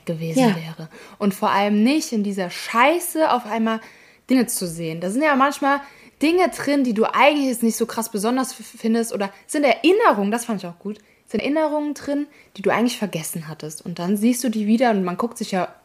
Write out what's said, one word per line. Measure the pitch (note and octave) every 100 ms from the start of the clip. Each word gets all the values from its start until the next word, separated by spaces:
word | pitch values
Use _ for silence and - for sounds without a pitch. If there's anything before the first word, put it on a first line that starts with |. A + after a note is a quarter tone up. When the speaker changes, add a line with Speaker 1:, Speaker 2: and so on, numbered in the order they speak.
Speaker 1:
gewesen | - D#3+ E3 E3 A#3+
Speaker 2:
Ja. | E3+
Speaker 1:
wäre. | D#3+ D#3+ D#3+ - - -
Und | G#3
vor | F#3+ G#3
allem | F3 G#3 G#3
nicht | A3+ D#4 D4+
in | A3
dieser | G3+ G3 F3
Scheiße | - - A3+ C#4 F4 F4 D#4 D#4+
auf | A#3+ G#3+
einmal | A3+ A3 A3 - - - _ -
Dinge | C4 A3+
zu | - F3
sehen. | E3 E3 E3
Da | F3+
sind | A#3
ja | D#4 C4+
manchmal | C#4 C#4+ C#4 C#4 - - - -
Dinge | D4 F4+ E4+
drin, | - - C#4+
die | B3+
du | G#3+
eigentlich | G#3+ G#3 C#4 D4+ C4+
jetzt | A#3
nicht | A3+ -
so | A3
krass | - A3+
besonders | G#3 G#3+ B3+ A#3+
f-, | - - -
findest | A3+ A#3 A3+
oder | G3+ G3 - -
sind | D4+
Erinnerungen, | C#4 - D#4 G#4 G#4+ G#3 G3+
das | A#3
fand | A#3 G3
ich | F3
auch | E3+
gut, | G3 G#3+ _ _ _
sind | A3
Erinnerungen | C4 D#4 D#4 D4+ D4
drin, | C4+ C#4 C#4+ C#4+ - _ -
die |
du | F#3+
eigentlich | D3+ A#3+ -
vergessen | G3 D#3+ D#3+ F3 D#3
hattest. | D#3 D#3 -
Und | - E3+
dann | F3 G#3
siehst | A3+ B3
du | C4
die | A3 G#3
wieder | A#3 B3
und | G3+
man | F3+ F3
guckt | A#3 -
sich | A3
ja | F#3 E3+ -